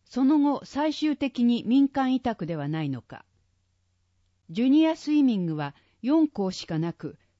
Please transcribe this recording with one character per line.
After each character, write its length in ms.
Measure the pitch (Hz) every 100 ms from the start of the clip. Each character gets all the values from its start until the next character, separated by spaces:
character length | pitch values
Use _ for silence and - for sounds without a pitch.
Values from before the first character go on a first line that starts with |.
そ 200 | _ -
の 140 | 269 302
後 260 | 285 269
最 300 | - 269 311
終 220 | 294 302 285
的 280 | 285 262
に 200 | 240 233 -
民 220 | 262 277
間 260 | 277 262
委 60 | 254
託 260 | 247 214 165
で 100 | 160
は 120 | 143
な 140 | 160
い 60 | 147
の 140 | 131
か。 220 | - - - _ _ _ _ _ _ _ _ _ _ _ -
ジ 140 | 165
ュ 40 | 254
ニ 200 | 294 320
ア 80 | 330
ス 160 | -
イ 100 | 302
ミ 140 | 269 214
ン 100 | 170
グ 100 | 151
は 180 | 143 - _ _
四 280 | 233 320 302
校 220 | - 190
し 160 | - -
か 120 | 160
な 140 | 170
く、 260 | - 147 - _ _